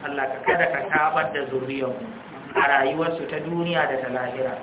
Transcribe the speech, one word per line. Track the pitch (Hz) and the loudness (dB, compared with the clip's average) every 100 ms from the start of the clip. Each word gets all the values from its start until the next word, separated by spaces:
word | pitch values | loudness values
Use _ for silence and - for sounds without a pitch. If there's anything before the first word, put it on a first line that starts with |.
Allah | 147 143 127 | -6 -2 -2
ka | 131 - | 0 2
kada | 175 175 | 4 4
ka | 143 147 | 2 2
taɓar | 156 156 160 151 | 4 4 2 0
da | 147 131 | -2 -2
zuriyarmu | 131 131 135 127 113 - - - - - | -2 -2 -2 -2 -4 -8 -12 -14 -14 -4
a | 147 139 | 2 4
rayuwarsu | 139 135 151 170 165 147 | 6 4 2 0 -2 -4
ta | 156 | -4
duniya | 151 170 170 160 147 | -2 -2 0 2 2
da | 131 | 0
ta | 127 | -2
lahira. | 127 123 131 127 - | -2 -4 -2 -4 -4